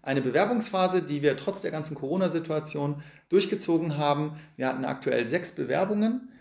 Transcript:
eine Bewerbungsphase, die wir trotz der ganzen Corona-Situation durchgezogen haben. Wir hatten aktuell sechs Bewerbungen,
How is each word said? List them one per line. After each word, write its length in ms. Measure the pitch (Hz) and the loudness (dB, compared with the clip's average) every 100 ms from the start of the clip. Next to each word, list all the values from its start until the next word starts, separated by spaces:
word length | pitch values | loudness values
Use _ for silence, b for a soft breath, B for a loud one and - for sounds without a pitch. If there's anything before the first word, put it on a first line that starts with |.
eine 180 | - 135 | -2 0
Bewerbungsphase, 840 | 127 131 208 240 - 185 185 185 | 2 4 4 2 0 2 2 2
die 200 | 147 147 | 0 2
wir 140 | 147 135 | 2 2
trotz 260 | - 190 | -2 -4
der 80 | - | -4
ganzen 240 | 160 151 | -4 -6
Corona-Situation 1080 | 147 139 180 180 165 165 151 151 151 143 147 B B B | -6 -4 0 0 0 -2 -4 -4 -4 -4 -4 B B B
durchgezogen 640 | 185 208 - - 165 165 147 | 2 4 0 0 0 2 0
haben. 400 | 147 143 151 151 B - | 2 2 0 -6 B -4
Wir 120 | 131 | -2
hatten 160 | 131 | -2
aktuell 420 | 131 135 135 120 117 | -4 -4 0 0 0
sechs 260 | 170 175 | -2 -4
Bewerbungen, 760 | - 143 143 196 208 220 254 B B | -6 -2 0 2 2 0 0 B B